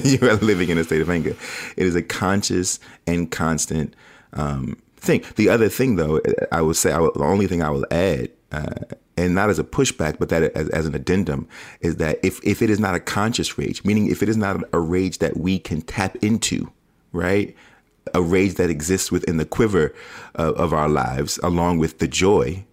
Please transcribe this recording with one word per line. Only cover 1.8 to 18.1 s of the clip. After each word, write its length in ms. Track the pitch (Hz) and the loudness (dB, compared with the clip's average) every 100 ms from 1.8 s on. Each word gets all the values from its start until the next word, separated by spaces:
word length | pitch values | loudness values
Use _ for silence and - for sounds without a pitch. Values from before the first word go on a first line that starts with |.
| 92 | 0
is 80 | 87 | 2
a 60 | |
conscious 760 | - - 95 98 - 92 90 - - - - | -2 -2 0 0 0 -2 -2 -6 -12 -10 -4
and 240 | 87 85 | -2 -2
constant, 640 | - 80 80 - 78 71 - - - _ | -2 0 0 -2 -4 -4 -8 -20 -20 _
um, 440 | - 73 69 65 - _ _ | -6 -4 -4 -6 -10 _ _
thing. 260 | - 151 - - | 0 0 0 2
The 140 | 104 | 4
other 180 | 117 107 | 4 4
thing, 260 | - 135 92 | 2 0 2
though, 260 | 78 78 73 - - | 2 2 2 0 0
I 100 | 82 | 0
will 140 | 80 82 | 2 2
say, 160 | - | 0
I 80 | 76 | 2
will, 120 | 80 | 2
the 100 | - | 2
only 240 | 73 98 95 | 2 2 2
thing 160 | 87 | 0
I 60 | 78 | -2
will 140 | 71 - | -2 -2
add, 400 | 82 95 71 60 - _ | 0 0 0 -4 -10 _
uh, 240 | 76 76 - - - _ - | -8 -8 -8 -12 -16 _ -2
and 160 | 90 | 0
not 160 | 90 104 | 2 2
as 80 | 82 | 2
a 60 | |
pushback, 540 | 78 - 131 - 80 76 | 0 0 0 0 -4 -2
but 100 | 85 | 0
that 140 | 82 80 - | 2 2 0
as, 140 | 78 | -2
as 160 | 80 80 | -2 -2
an 80 | |
addendum, 540 | 71 65 92 82 69 - - - - | -4 0 0 0 -4 -6 -14 -20 -6
is 160 | 85 82 | -4 0
that 240 | 78 78 | -2 0
if, 160 | 92 - | -2 0
if 180 | 101 98 | -2 2
it 80 | 113 | 2
is 100 | 104 | 2
not 140 | 104 | 2
a 60 | 87 | 0
conscious 580 | - - 107 - 80 - | -2 -2 -2 -2 -4 -4
rage, 260 | - - | -6 -4
meaning 280 | 95 107 107 | 0 2 2
if 100 | 87 | 0
it 80 | 104 | 0
is 80 | 113 | 0
not 240 | 98 92 - | 0 -2 -2
a 60 | 85 | -2
rage 380 | 82 90 95 - | 0 0 0 -2
that 180 | 80 - | -2 -2
we 200 | 85 95 | -2 -2
can 240 | - 78 | -2 -6
tap 360 | - - 95 - | -6 -4 -4 -2
into, 480 | 107 110 - - - - _ _ _ | 0 0 -2 -4 -6 -12 _ _ _
right? 420 | 85 90 101 101 - - _ _ _ - | -4 0 2 0 -8 -20 _ _ _ -4